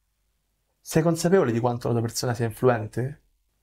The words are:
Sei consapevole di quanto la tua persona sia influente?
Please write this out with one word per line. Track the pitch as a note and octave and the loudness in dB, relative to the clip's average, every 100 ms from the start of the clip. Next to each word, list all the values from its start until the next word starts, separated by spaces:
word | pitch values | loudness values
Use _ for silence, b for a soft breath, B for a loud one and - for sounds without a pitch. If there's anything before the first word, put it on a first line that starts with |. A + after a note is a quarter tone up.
| _ _ _ _ _ _ _ _ | _ _ _ _ _ _ _ _
Sei | - D#3+ | -2 0
consapevole | D#3+ E3 F3 F#3+ C#3 | 2 0 2 4 4
di | A#2 | 0
quanto | A#2+ A#2+ B2+ | 0 -2 -2
la | |
tua | A#2+ | -2
persona | A2+ - B2+ | -2 -4 -4
sia | A#2 | -2
influente? | A2+ - B2+ A#2 G#2+ - B2+ D3 _ _ _ _ | -4 2 2 2 -2 -6 -8 -8 _ _ _ _